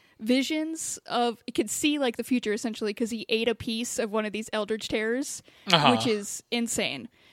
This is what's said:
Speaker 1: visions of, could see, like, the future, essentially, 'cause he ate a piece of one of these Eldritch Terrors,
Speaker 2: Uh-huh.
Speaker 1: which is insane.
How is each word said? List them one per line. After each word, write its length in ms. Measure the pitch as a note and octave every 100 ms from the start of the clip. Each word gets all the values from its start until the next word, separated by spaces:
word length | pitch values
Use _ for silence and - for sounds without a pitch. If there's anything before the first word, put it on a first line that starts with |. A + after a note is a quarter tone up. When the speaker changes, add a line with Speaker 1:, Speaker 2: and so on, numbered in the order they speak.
| _ _ G#3+
Speaker 1:
visions 640 | B3+ C4 D#4 D#4 D#4+ - - -
of, 320 | A#3 A#3+ A#3 -
could 160 | - A3
see, 280 | - D4+ D4
like, 180 | C4 A3+
the 80 |
future, 280 | A3+ B3 G#3+
essentially, 400 | G#3 A#3+ G#3 G#3+
'cause 180 | G#3 A3+
he 140 | A3+ -
ate 200 | A3+ A#3
a 60 |
piece 440 | A3+ - A3+ A#3+ -
of 100 | A3+
one 160 | G#3+ G#3+
of 60 |
these 180 | G#3+ A3
Eldritch 360 | G#3+ G#3 A3 -
Terrors, 540 | A3+ A3 A#3+ D4 - - - -
Speaker 2:
Uh-huh. 200 | E3+ D3
Speaker 1:
which 120 | A#2 B2
is 340 | G#3 G3+ - -
insane. 580 | A#3+ A#3 - F#3 C3+ - - _